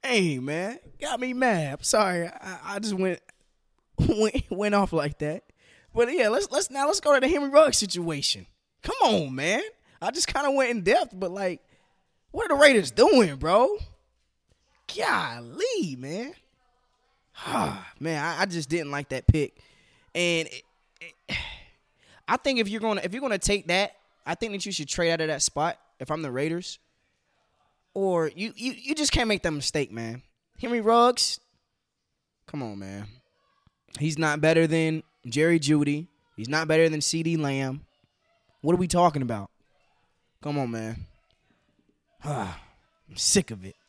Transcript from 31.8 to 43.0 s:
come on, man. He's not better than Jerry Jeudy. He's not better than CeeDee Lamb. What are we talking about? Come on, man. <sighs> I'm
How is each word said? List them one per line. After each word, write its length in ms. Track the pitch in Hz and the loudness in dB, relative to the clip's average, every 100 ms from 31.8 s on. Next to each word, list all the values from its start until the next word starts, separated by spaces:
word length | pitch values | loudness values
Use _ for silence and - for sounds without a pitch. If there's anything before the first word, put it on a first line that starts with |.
| _ _ _ _ _ _ - | _ _ _ _ _ _ -14
come 160 | 151 | -10
on, 160 | 120 101 | -10 -10
man. 280 | 95 101 104 120 _ _ _ _ _ _ _ - | -12 -12 -14 -18 _ _ _ _ _ _ _ -6
He's 180 | 147 151 | -6 -2
not 220 | 160 151 | -2 2
better 260 | 156 165 165 | 4 4 4
than 380 | 165 160 156 - _ - | 2 0 -2 -8 _ -6
Jerry 320 | 120 160 170 | 0 4 4
Jeudy. 480 | 143 151 147 147 170 _ _ - | 4 2 2 -2 -6 _ _ -12
He's 100 | 113 | -4
not 220 | 151 160 | -4 2
better 180 | 160 165 | 4 4
than 140 | 156 | 2
CeeDee 360 | 143 165 165 165 | -2 -2 0 0
Lamb. 440 | 147 135 135 135 - _ _ _ _ _ _ _ | 0 -2 -4 -6 -12 _ _ _ _ _ _ _
What 120 | 143 | 0
are 60 | 180 | 2
we 80 | 180 | 2
talking 360 | 175 175 147 | 4 4 2
about? 260 | 123 110 98 _ _ _ _ _ _ _ _ _ | -4 -6 -10 _ _ _ _ _ _ _ _ _
Come 160 | 151 143 | -6 -4
on, 140 | 127 | -4
man. 340 | 113 110 113 - _ _ _ _ _ _ | -6 -8 -10 -14 _ _ _ _ _ _
<sighs> 500 | _ _ _ _ _ | _ _ _ _ _
I'm 320 | 147 139 98 85 - _ _ _ | -8 -6 -6 -10 -20 _ _ _